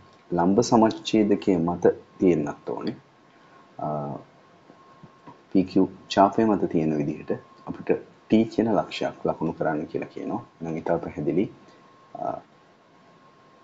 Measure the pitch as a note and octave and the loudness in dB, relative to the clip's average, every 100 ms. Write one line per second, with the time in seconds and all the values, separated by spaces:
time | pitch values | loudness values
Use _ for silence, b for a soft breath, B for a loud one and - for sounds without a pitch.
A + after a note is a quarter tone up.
0 | - - - F2 F2+ G2+ A#2+ A#2 A2 - | -20 -20 -6 0 2 4 4 4 4 2
1 | - A2 G#2 G2+ - F2+ E2+ F2 A2+ - | 0 2 4 2 2 2 2 2 2 2
2 | - - F#2+ D#2 D2 - - - - - | -4 0 2 4 0 -6 -10 -8 -8 -10
3 | _ _ _ b b b b - D2+ D2+ | _ _ _ b b b b -10 -6 -6
4 | C#2+ - - _ _ _ _ - - - | -6 -10 -14 _ _ _ _ -20 -20 -20
5 | - _ - - _ G2 F#2 G2 F#2 - | -20 _ -20 -20 _ 0 2 2 0 -2
6 | - - G2 - A2+ G2 F2+ E2+ D#2+ D2+ | -4 2 4 4 2 2 0 0 0 0
7 | D2 D#2 - - - - - - - F2+ | -2 -6 -8 -8 -10 -20 -14 -8 -2 -2
8 | - - - A2 A2+ - A2+ F#2 - - | -4 -16 0 2 2 0 0 0 -2 -4
9 | - - E2+ D#2+ D#2+ D#2+ D#2 D2+ D#2+ D2+ | -6 -4 -4 -2 -4 -2 -2 -2 -4 -8
10 | D2 D2 C#2+ G#2 - - E2 D#2+ E2 E2+ | -8 -10 -8 -8 -10 -12 -8 -6 -2 -2
11 | E2+ D#2+ D2 D#2+ G#2 - b b b _ | -4 -8 -2 0 -2 -4 b b b _
12 | _ - - - - _ _ _ _ _ | _ -10 -8 -10 -12 _ _ _ _ _
13 | _ _ _ _ _ _ | _ _ _ _ _ _